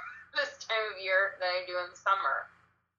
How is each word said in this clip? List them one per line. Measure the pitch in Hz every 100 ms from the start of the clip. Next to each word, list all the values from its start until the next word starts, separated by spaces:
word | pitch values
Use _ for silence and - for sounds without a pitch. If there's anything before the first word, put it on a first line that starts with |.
| -
<laughs> | - - 294
this | 277 -
time | - 226 214
of | 190
year | 190 185 196 190
than | 185
I | 180 180
do | 180
in | 180
the | -
summer | 196 190 135 135 - - _ _ _